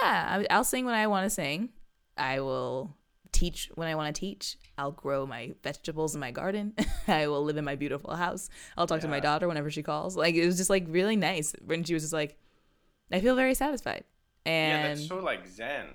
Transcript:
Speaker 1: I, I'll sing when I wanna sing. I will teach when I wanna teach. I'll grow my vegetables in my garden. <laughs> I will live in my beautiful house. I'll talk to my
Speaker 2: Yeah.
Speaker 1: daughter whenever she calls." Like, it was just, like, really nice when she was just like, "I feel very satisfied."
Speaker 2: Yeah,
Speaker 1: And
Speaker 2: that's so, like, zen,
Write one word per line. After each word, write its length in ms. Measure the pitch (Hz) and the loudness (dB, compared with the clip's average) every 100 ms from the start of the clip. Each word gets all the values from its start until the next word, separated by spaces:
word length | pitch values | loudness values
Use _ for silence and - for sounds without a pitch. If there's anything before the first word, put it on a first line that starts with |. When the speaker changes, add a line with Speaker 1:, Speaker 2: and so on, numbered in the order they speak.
Speaker 1:
I, 440 | 214 190 - 196 - | 4 2 0 0 2
I'll 140 | 196 | 2
sing 200 | 254 254 | 2 0
when 100 | 254 | 0
I 120 | 220 214 | 2 2
wanna 240 | 196 196 | 2 0
sing. 380 | - 139 156 233 - - _ _ - | -2 -2 -2 -6 -8 -20 _ _ -4
I 240 | 131 135 | -2 -2
will 560 | 135 131 127 131 147 - _ _ _ | -2 -2 -2 -4 -8 -14 _ _ _
teach 400 | - 175 - - - | 2 2 -2 -10 -6
when 120 | 165 | -4
I 60 | |
wanna 180 | 156 151 | -2 -2
teach. 440 | 151 196 202 - - - - | -4 -8 -8 -10 -10 -14 -8
I'll 140 | 143 | -8
grow 340 | 165 139 139 135 | -6 -2 -2 -2
my 280 | 117 127 - | -8 -10 -8
vegetables 520 | 143 143 - 156 156 | -8 -8 -8 -4 -2
in 60 | 151 | -2
my 100 | 131 | -6
garden. 420 | 127 185 208 208 220 269 | -4 -4 -2 -4 0 0
<laughs> 180 | - - | 0 2
I 180 | 160 147 | 2 4
will 160 | 143 | 2
live 120 | 151 151 | 0 0
in 60 | |
my 120 | 143 139 | -2 -4
beautiful 380 | 143 143 - | -4 -4 -6
house. 340 | 165 175 185 - - - - | -4 -4 -4 -10 -14 -12 -2
I'll 100 | 175 | 0
talk 140 | 160 | 0
to 60 | 156 | 0
my 80 | 143 | 0
Speaker 2:
Yeah. 40 | |
Speaker 1:
daughter 260 | 143 156 175 | 2 2 0
whenever 220 | 151 147 | 0 -2
she 120 | 151 | -4
calls." 340 | 151 151 185 185 | -4 -4 -2 2
Like, 180 | 165 | 4
it 100 | 165 170 | 6 4
was 100 | 180 | 4
just, 140 | 190 | 4
like, 140 | 196 165 | 4 4
really 280 | 170 202 220 | 2 4 4
nice 380 | 165 180 151 - | 4 0 -2 -6
when 200 | 147 165 | -2 -2
she 100 | 165 | 0
was 80 | 160 | -2
just 100 | 151 | 0
like, 240 | 160 151 - _ _ _ _ _ _ _ | -2 -2 -6 _ _ _ _ _ _ _
"I 80 | 185 | 2
feel 160 | 233 254 | 4 4
very 180 | 262 | 4
satisfied." 500 | 262 277 269 - - - _ _ _ | 2 0 -2 -4 -8 -10 _ _ _
Speaker 2:
Yeah, 80 | 160 | -2
Speaker 1:
And 320 | 160 156 151 151 147 | 2 2 2 0 -4
Speaker 2:
that's 80 | 156 | -6
so, 100 | 185 | -4
like, 260 | 170 101 92 | -2 -4 -8
zen, 420 | 95 117 139 78 | -10 -8 -8 -10